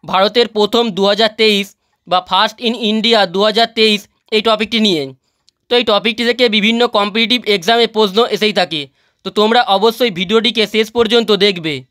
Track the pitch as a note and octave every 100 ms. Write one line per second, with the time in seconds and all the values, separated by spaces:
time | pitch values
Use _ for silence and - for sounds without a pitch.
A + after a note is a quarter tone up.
0 | - F3+ G3+ A3 A3+ G#3+ G#3 A3 A#3 F3+
1 | G3 G3+ A3 A3 A3 G3+ G3 _ _ _
2 | - F3+ F3+ F#3+ G#3+ A3 A#3+ A#3+ G#3+ A3
3 | A3 A3+ F#3+ F3+ G#3 G3+ A#3 A#3 A3 G#3
4 | - _ _ A3 A3+ G#3+ A3 A3+ G#3+ E3
5 | C3+ C3 _ _ _ _ _ A#3+ A#3+ G3+
6 | G#3+ A3+ A#3 A#3+ A#3+ G#3+ G#3 A#3 A#3+ A3
7 | G3+ G#3 A3+ B3 G#3 G3+ E3 A#3 A3+ A3
8 | G#3+ F#3 A#3 G3+ G#3+ G3 F3+ D#3+ C#3 _
9 | _ _ F#3+ G#3 G#3+ A#3 A3+ G3 A3 A3+
10 | B3 F3 F#3 A3 A3+ A#3 G3+ G#3+ G#3+ A#3+
11 | A#3 A#3 A#3 G3+ G#3 F3+ D#3+ C3+ C3